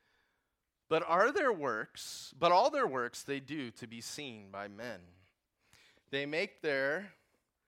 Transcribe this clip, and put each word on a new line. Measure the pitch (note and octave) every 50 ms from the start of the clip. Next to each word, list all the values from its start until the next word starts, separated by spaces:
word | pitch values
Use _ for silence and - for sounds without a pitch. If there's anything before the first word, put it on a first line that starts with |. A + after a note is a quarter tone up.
| _ _ _ _ _ _ _ _ _ _ _ _ _ _ _ _ _ _
but | D#3 D#3+ E3+
are | E3 E3 F3+ G#3 C4 D4
their | G4 D#4 C4 A3
works, | E3 C#3+ C3 A2 G#2+ B2 - _ - - - - - - - -
but | C3+ D#3+ E3+
all | F3 F#3 A#3 D4+
their | D#4 C#4+ B3+
works | F3+ C3 B2+ A#2+ A#2+ - - -
they | - C#3 C#3
do | C3+ B2+ D3+ D#3 C3+ A#2
to | A2 - B2
be | A2+ A#2 A#2
seen | A2+ - - - D3 C3 A#2 G#2+ G2+ G2
by | G2 G2 G2+
men. | G2+ G2+ G#2 A#2 B2 G#2+ F2+ F2 F2 F2 F#2 F#2 _ _ _ _ _ _ _ _ _ - - - - _ _ _ _
They | - C#3 C#3+
make | C#3+ D3+ E3 G3 G3+ - _ -
their, | D#3 C#3 C3+ C3+ C#3 D3+ F3 G3+ G3 - _ _ _ _ _ _ _ _ _ _